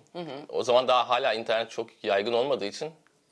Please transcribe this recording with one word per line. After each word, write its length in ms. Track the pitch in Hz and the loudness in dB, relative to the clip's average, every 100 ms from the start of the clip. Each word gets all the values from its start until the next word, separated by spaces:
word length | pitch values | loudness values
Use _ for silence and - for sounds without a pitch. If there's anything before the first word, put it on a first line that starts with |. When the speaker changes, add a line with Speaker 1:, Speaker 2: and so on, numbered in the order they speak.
| _ | _
Speaker 1:
Hı 60 | 175 | -14
hı. 60 | 165 135 - | -12 -12 -8
Speaker 2:
O 140 | 85 | -4
zaman 260 | 113 123 127 | 2 4 4
daha 200 | 127 120 | 2 2
hala 240 | 123 135 | 2 0
internet 360 | 110 113 113 113 | -2 0 -2 -2
çok 340 | - 113 - | -8 -10 -6
yaygın 280 | 107 101 107 | 0 0 2
olmadığı 320 | 117 135 120 101 | 0 0 0 -4
için, 240 | - 156 - _ _ _ | -8 -12 -12 _ _ _